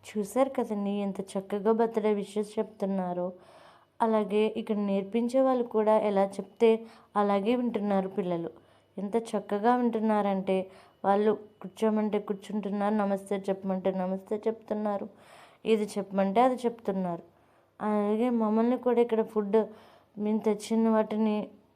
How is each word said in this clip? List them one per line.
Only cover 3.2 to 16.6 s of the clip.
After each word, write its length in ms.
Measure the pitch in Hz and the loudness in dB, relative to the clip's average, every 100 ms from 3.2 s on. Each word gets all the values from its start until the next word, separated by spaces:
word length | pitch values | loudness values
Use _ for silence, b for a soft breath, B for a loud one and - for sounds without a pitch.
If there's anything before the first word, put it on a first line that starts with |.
| 180 185 B B B B B _ | -6 -8 B B B B B _
అలాగే 540 | 226 220 202 208 214 220 | 0 2 0 0 0 -2
ఇక్కడ 200 | 220 208 | -4 -4
నేర్పించే 640 | 202 196 196 233 240 262 | 0 -2 0 -2 0 2
వాళ్ళు 240 | 262 254 | 2 2
కూడా 340 | 240 220 214 214 | 0 2 4 4
ఎలా 260 | 208 196 | 4 2
చెప్తే 640 | 196 196 196 _ 226 226 226 B B 208 | 0 -2 -12 _ 4 4 -2 B B 0
అలాగే 380 | 202 202 196 | 2 2 2
వింటున్నారు 540 | 247 247 220 208 196 190 | 0 0 -2 0 0 0
పిల్లలు. 420 | 190 180 170 170 - b b b - | -4 -2 -4 -6 -12 b b b -10
ఎంత 180 | 196 226 | -4 -4
చక్కగా 600 | 226 208 202 208 220 247 | -2 -6 -2 0 2 2
వింటున్నారంటే, 960 | 240 226 220 214 202 190 190 190 185 B B B | 2 0 0 2 2 0 0 -2 -2 B B B
వాళ్ళు 340 | 185 202 214 208 - _ | 0 2 2 0 -4 _
కూర్చోమంటే 560 | 190 - 220 214 214 202 | -18 -2 0 2 0 -2
కూర్చుంటున్నారు, 760 | 208 196 - 208 196 202 202 | -4 -8 -6 -6 -4 -2 0
నమస్తే 420 | 214 202 196 196 202 196 | 0 0 -2 -2 -4 -2
చెప్పమంటే 420 | 190 190 185 190 | -4 -2 -2 -2
నమస్తే 440 | 190 185 190 190 214 220 | -2 -4 -4 -4 -2 -2
చెప్తున్నారు, 600 | 226 - 214 214 202 208 B B B B B | -4 -6 -4 -2 -4 -8 B B B B B
ఇది 240 | - 220 208 202 | 0 0 0 -4
చెప్పమంటే 420 | 196 196 196 196 | -4 0 2 4
అది 140 | 254 | 4
చెప్తున్నారు. 680 | 247 | 2